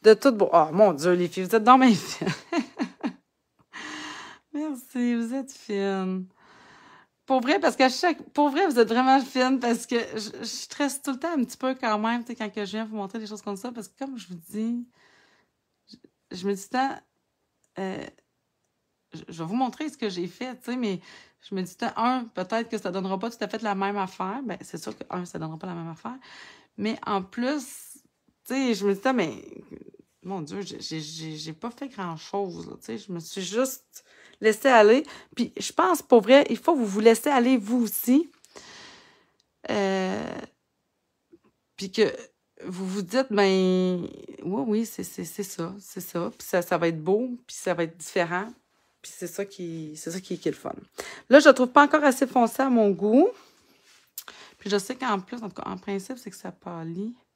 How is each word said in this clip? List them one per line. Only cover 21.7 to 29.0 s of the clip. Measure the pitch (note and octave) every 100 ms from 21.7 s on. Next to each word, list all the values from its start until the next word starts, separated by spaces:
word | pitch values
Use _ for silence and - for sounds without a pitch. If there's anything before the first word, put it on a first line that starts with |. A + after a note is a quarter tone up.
| -
tout |
le | A#3
temps, | -
un, | A3+ B3+
peut-être | A#3 - F#3 A3+ A3+
que | A3
ça | G3
donnera | F3+ F#3+ F#3+
pas | A3
tout | A3+
à | G3+
fait | A3
la | A3 G3
même | G3 G3+
affaire. | F#3+ - F#3+ A3+
Ben, | C4 F3
c'est | - E3
sûr | - -
que, | -
un, | F3+
ça | F3 -
donnera | D#3+ D#3+
pas | F#3
la |
même | F3 E3
affaire. | E3 A3+ C4 - - - - _ -
Mais | G#3 A3+ -
en | G3+
plus, | F#3+ - B3 D4 - - - - _ _ _ _
tu | -
sais, | C4 C4
je | G#3+
me | G3+
dis | G3